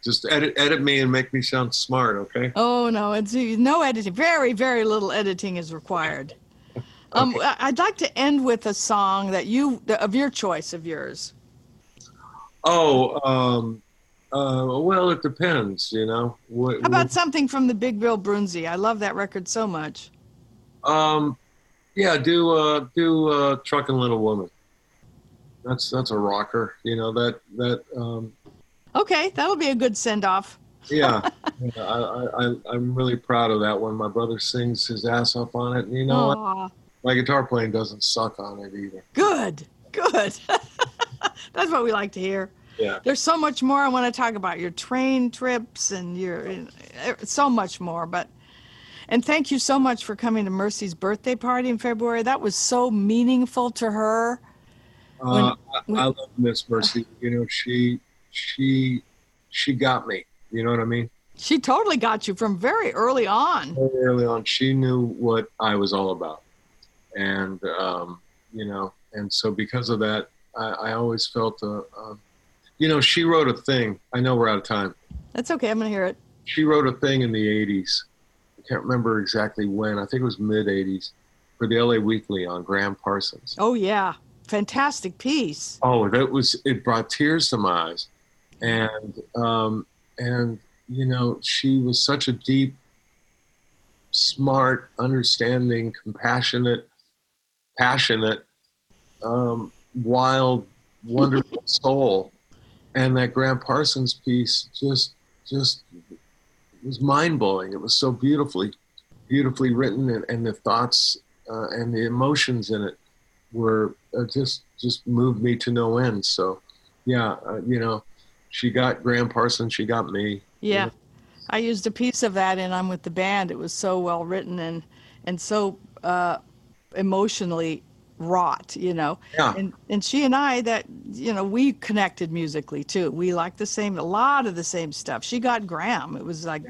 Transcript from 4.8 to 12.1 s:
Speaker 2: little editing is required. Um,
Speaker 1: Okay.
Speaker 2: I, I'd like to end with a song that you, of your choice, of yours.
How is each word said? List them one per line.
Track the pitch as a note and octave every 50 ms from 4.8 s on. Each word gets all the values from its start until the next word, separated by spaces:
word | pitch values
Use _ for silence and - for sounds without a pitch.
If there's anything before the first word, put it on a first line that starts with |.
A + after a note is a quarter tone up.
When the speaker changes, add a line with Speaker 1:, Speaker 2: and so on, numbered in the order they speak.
| A3
Speaker 2:
little | A3 G#3+ G#3+ G3 F#3+ D3
editing | G#3 G#3 G3 F#3 F#3 - G3 F3+
is | F3 E3 D#3 D#3+
required. | D#3 - - F#3+ E3+ D#3 D#3 D3+ C3+ C3+ D#3 - - _ _ _ - _ - - A#2+ - - - - - _
Um, | - A#3 C4 B3+ A#3+
Speaker 1:
Okay. | A3+ -
Speaker 2:
I, | C#4 - - B3+ C4+
I'd | B3+ C#4
like | F4 G#4+ G4
to | - E4 - - B3
end | C4+ D4 D4 C#4 C4
with | B3+ A#3 A3+ -
a | G#3+ G3+
song | - - - A3 G3+ G3 F#3+ G3 G3 G3 F#3+
that | F#3+ F3+ -
you, | G3+ A3 C4 C#4+ C#4+ B3 - - - G#3+ -
of | G#3 G3+ G3
your | C4 C#4+ C4+
choice, | - - A3 F#3+ E3+ D#3 D#3 - F3
of | E3 D#3+
yours. | E3 D#3+ D3 C3+ C3 - - - - - - - _ _ - - _ - _ _ _ _ - - -